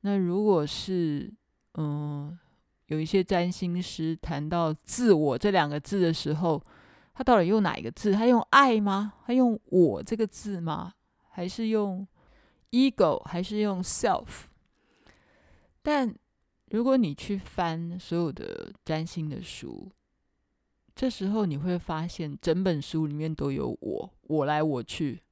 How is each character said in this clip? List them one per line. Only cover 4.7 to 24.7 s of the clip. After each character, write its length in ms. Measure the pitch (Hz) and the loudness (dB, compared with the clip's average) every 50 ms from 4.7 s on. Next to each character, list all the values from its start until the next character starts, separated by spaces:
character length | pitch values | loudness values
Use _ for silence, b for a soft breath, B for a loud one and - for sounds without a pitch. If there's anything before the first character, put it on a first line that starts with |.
| 156 | -2
“自 400 | - _ - - - 247 233 196 | -4 _ -2 -2 2 4 4 4
我” 240 | 156 151 143 127 127 | 4 2 0 0 0
这 120 | - 208 | 0 0
两 200 | 196 185 156 147 | 2 2 0 0
个 100 | 147 147 | -2 -8
字 220 | 143 - 196 202 | -6 -4 -2 0
的 120 | 180 165 160 | 0 0 0
时 200 | - - 147 151 | -2 -4 -4 -4
候， 280 | 156 180 170 156 143 - b b b b b b b b b b | -2 0 0 -2 -2 -4 b b b b b b b b b b
他 100 | - 269 | -4 2
到 160 | - 247 214 | 4 4 4
底 60 | 170 | 6
用 180 | 170 208 220 202 | 4 4 2 2
哪 120 | 165 - | 0 -2
一 60 | - | -4
个 80 | 78 110 | -8 -10
字？ 220 | - - - 208 190 | -10 -4 0 2 2
他 140 | 208 220 240 | 4 6 6
用 120 | 247 233 - _ | 6 4 4 _
“爱” 280 | - 269 277 262 233 220 | 6 8 8 8 4 2
吗？ 340 | 208 202 190 196 208 208 - _ _ | 2 2 0 0 -2 -4 -8 _ _
他 80 | - 240 | 0 2
用 260 | 262 254 240 220 208 _ | 4 4 4 2 -2 _
“我” 380 | - - 185 175 147 101 78 - | 2 6 6 6 6 4 0 -4
这 120 | - 226 | -6 -2
个 100 | 214 226 | -2 -2
字 360 | 208 - - - 208 202 175 | -4 -4 -10 -8 -8 -6 -6
吗？ 320 | 170 165 151 - - 175 - _ _ _ _ _ _ _ | -4 -4 -4 -6 -6 -10 -14 _ _ _ _ _ _ _
还 180 | _ - 175 185 | _ -8 -8 -8
是 200 | - - 226 220 | -4 -4 -2 0
用 400 | 220 214 208 202 185 185 196 - b b b b b b b b b b b b | 0 0 0 0 -4 -6 -10 -12 b b b b b b b b b b b b
“ego”？ 500 | - 240 262 277 - - 196 160 143 - - | 2 4 4 4 6 4 4 4 4 0 -4
还 180 | - - 170 | -6 -6 -4
是 180 | 185 - 214 208 | -4 -2 -2 0
用 220 | 214 202 196 180 | 0 0 0 -2
“self”？ 640 | 185 - - - - 196 180 - - - - - - - _ _ _ _ b b b b b b b b b b b b b b b b b b b b b b | -4 -2 -2 0 2 2 2 0 -2 -8 -16 -18 -18 -20 _ _ _ _ b b b b b b b b b b b b b b b b b b b b b b
但 320 | _ 294 302 285 262 226 - - _ _ _ _ _ _ _ _ _ _ | _ 0 2 2 2 0 -2 -8 _ _ _ _ _ _ _ _ _ _
如 140 | - 214 240 | -4 -2 2
果 120 | 262 262 | 4 4
你 180 | 262 233 160 143 | 4 4 2 0
去 240 | - - - 202 190 | -6 -6 -6 -6 -6
翻 640 | 190 - - - 180 170 160 165 170 170 175 180 | -6 -8 -4 -2 -2 0 0 -4 -6 -8 -8 -10
所 180 | - - 170 170 | -8 -4 -2 -2
有 140 | 170 156 | 0 -2
的 400 | - - - 50 50 50 50 50 - _ _ | -4 -6 -10 -10 -10 -10 -12 -14 -16 _ _
占 200 | - 160 156 160 | -4 -4 -4 -4
星 220 | 170 - 175 160 151 | -6 -6 -6 -6 -6
的 140 | 143 - | -6 -8
书， 500 | 180 - - - - - 58 50 - 190 _ _ _ _ _ _ _ _ _ _ _ _ _ _ _ _ _ _ _ _ _ | -10 -12 -12 -12 -12 -12 -12 -12 -14 -18 _ _ _ _ _ _ _ _ _ _ _ _ _ _ _ _ _ _ _ _ _
这 160 | - - 262 | -2 -2 -2
时 200 | - - 190 190 | -2 -2 -2 -2
候 160 | 208 220 208 | 0 0 0
你 120 | 180 147 143 | 0 -2 -2
会 200 | 147 180 180 175 | -2 -2 -2 -2
发 300 | 170 - 165 156 160 175 | -2 -4 -6 -4 -4 -6
现 300 | - - 170 151 143 - | -6 -8 -8 -8 -8 -4
整 240 | - 175 160 175 190 | 0 0 2 2 2
本 180 | 190 170 147 | 2 0 0
书 260 | 139 - - 160 160 151 | -2 -4 -2 -2 -2 -2
里 60 | 143 | -2
面 200 | 151 156 160 156 | -4 -4 -4 -4
都 180 | - 139 143 | -2 -2 -2
有 240 | 135 135 - 123 - - | -2 -2 -2 -4 -6 -6
我， 320 | - - - - - - _ _ | -6 -6 -6 -6 -6 -10 _ _
我 240 | _ - 156 156 139 | _ -2 0 0 2
来 160 | 143 151 151 | 2 2 0
我 220 | 156 156 | 2 0